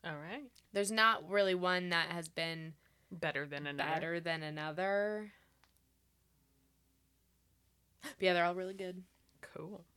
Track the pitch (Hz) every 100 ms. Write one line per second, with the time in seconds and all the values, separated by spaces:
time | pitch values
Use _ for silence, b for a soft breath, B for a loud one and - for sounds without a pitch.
0 | 175 151 156 240 285 - _ 196 202 220
1 | 220 226 165 202 190 180 180 180 180 170
2 | 165 170 160 - 165 165 160 160 b b
3 | b 180 165 143 147 143 143 143 139 160
4 | 160 170 165 160 156 151 156 156 190 202
5 | 208 214 214 b b b _ _ _ _
6 | _ _ _ _ _ _ _ _ _ _
7 | _ _ _ _ _ _ _ _ _ _
8 | 302 - 190 175 175 180 185 190 185 185
9 | 185 _ _ _ - - 160 202 170